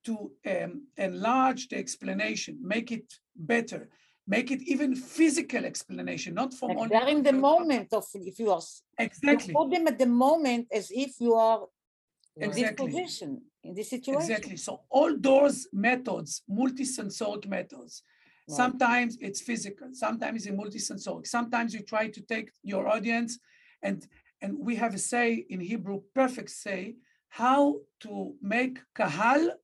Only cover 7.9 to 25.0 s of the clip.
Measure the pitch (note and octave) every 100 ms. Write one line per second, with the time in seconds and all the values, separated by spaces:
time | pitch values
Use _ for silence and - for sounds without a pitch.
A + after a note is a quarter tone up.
7.9 | G#3+ - G3+ F#3 F#3 A3 E3+ E3 - _
8.9 | - A3+ - C#4 - F#3 C#4+ C#4+ F4+ D#4+
9.9 | A3 B3 A#3+ C4 E4 C#4 A#3 A#3+ G#3+ F#3+
10.9 | A3 C4+ - A#3+ A3+ A3+ A3 F#3+ _ _
11.9 | _ _ _ _ D#4 G#3 G3 B3 - C4+
12.9 | D#4+ F4+ - D#3+ B3+ _ _ - F#3 G#3+
13.9 | B3 C4 C#4 E4 G#3+ G#3 F#3+ - - _
14.9 | C4 E4 D4 C4+ C4+ C#4+ - - G3 A3+
15.9 | B3+ B3+ F3 D#3+ - - G3+ C4 C4 C4
16.9 | - G3+ - G#3+ G#3 G3+ F#3 F#3+ C4 B3
17.9 | - _ _ _ _ - G3+ B3 B3+ B3
18.9 | B3 A#3+ A#3 G3 G3 - A3+ G3 - B3+
19.9 | - - A3+ - A3+ G3 G3 G#3+ A3 -
20.9 | G3 G3 E3+ - A#3+ A#3 A#3+ A#3 G#3 G3+
21.9 | A3 A3 G#3+ - A3 - _ G3 G3 G3+
22.9 | A3 G#3 A#3 A#3 - _ _ _ _ G3+
23.9 | G3 - _ _ _ G3 - G#3+ A3+ A#3
24.9 | F#3+